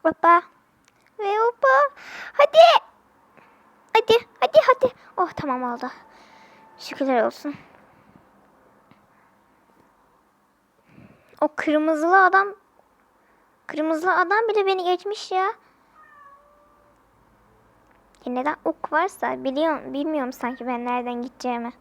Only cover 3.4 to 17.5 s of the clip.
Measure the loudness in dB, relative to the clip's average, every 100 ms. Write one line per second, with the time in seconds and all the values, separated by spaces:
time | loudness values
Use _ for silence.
3.4 | _ _ _ _ _ -2 2 0 0 _
4.4 | 4 4 6 2 0 -4 -14 -6 -4 -4
5.4 | -6 -6 -6 -8 -10 -14 -20 -20 -20 -20
6.4 | -20 -20 -20 -20 -18 -6 0 0 0 -4
7.4 | -14 -14 -20 -20 _ _ _ _ _ _
8.4 | _ _ _ _ _ _ _ _ _ _
9.4 | _ _ _ _ _ _ _ _ _ _
10.4 | _ _ _ _ _ -20 -20 _ _ -4
11.4 | -4 -2 -2 0 0 -2 2 4 6 2
12.4 | 0 -8 _ _ _ _ _ _ _ _
13.4 | _ _ -12 -6 -4 -2 0 0 0 0
14.4 | 0 0 0 -2 -2 -4 -4 -10 -6 -4
15.4 | -4 -6 _ _ _ _ -20 -20 -20 -20
16.4 | _ _ _ _ _ _ _ _ _ _
17.4 | _